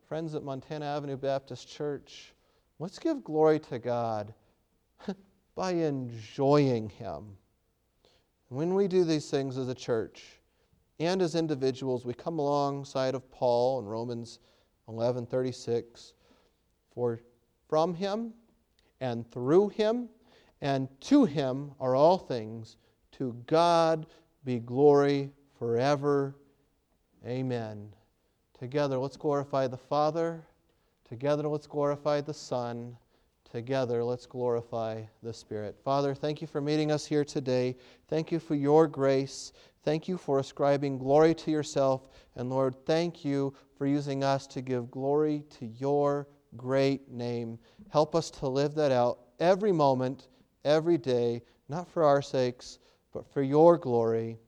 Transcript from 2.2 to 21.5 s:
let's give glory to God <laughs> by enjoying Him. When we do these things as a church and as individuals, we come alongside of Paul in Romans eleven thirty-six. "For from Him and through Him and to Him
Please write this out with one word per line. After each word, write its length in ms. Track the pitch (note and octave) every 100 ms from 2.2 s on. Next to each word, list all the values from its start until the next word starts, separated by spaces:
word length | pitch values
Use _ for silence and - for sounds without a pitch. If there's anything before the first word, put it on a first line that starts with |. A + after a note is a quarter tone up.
| - _ _ _ _ _
let's 200 | E3+ -
give 260 | E4 D4
glory 340 | - D#3 D#3 D#3
to 180 | D#3 C3
God 560 | A#2+ A#2+ A#2 A2 G#2 - _ _ _ _ _ _ -
<laughs> 80 | F#3+ _ _ _
by 160 | - F#3
enjoying 1200 | F3 D#3+ C#3 B2+ A#2 G#2+ - C#3 D3 C#3 A#2+ G#2+
Him. 480 | - G#2+ D2+ G#2 G2 _ _ _ _ _ _ _ _ _ _ _
When 260 | B2 E3+
we 140 | F#3+ G3+
do 160 | F#3
these 260 | E3+ D3+ -
things 260 | C#3+ C3+ C3
as 140 | B2+
a 40 |
church 680 | B2+ - A#2 F#2+ - - - _ _ _ _ _ _
and 220 | D#3+ F#3+
as 120 | F3
individuals, 680 | E3 E3 C#3+ C3 B2+ C3 B2+
we 80 | B2
come 260 | A#2+ - E3
alongside 760 | C#3+ D3 C#3 C#3 C#3 C3+ C3
of 160 | C3 -
Paul 480 | - B2+ A#2+ B2+ C3
in 80 | G2+
Romans 520 | A2+ A#2+ A#2 A#2 - _ _ _ _ -
eleven 380 | A2+ A#2 B2
thirty-six. 880 | A#2 B2+ B2+ B2 - A#2 A#2 - - _ _ _ _ _ _ _ _
"For 240 | - A#2+ A2+ _ _ _ _ _
from 280 | D#3 E3+
Him 400 | E3+ G3 G#3 A#3 A3 _ _ _ _ _ _
and 260 | C3 A#2 A#2
through 380 | B2+ B2 E3+ G3+
Him 400 | F#3+ G#3+ A#3+ A#3+ _ _ _ _ _
and 280 | C#3+ C#3 C3+ -
to 240 | - C#4+
Him 480 | A3 D#3+ C3+